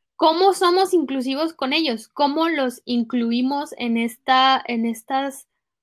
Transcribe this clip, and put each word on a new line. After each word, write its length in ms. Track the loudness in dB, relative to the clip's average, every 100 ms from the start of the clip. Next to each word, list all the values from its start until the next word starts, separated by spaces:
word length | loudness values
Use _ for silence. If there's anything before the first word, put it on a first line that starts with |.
| _ 0
cómo 380 | 2 4 4
somos 400 | 4 2 2 2
inclusivos 600 | 2 0 -2 -2 -2 -4
con 200 | -4 -2
ellos? 340 | 0 0 -4 -8
¿Cómo 400 | -2 0 2 0
los 320 | 0 -2 -4 -4
incluimos 880 | -4 -2 -2 -2 0 0 -2 -6 -8
en 200 | -4 -2
esta, 640 | -2 -6 0 4 4 2 0
en 200 | -4 -4
estas 600 | -6 -6 -4 -4 -8 -18 _ _ _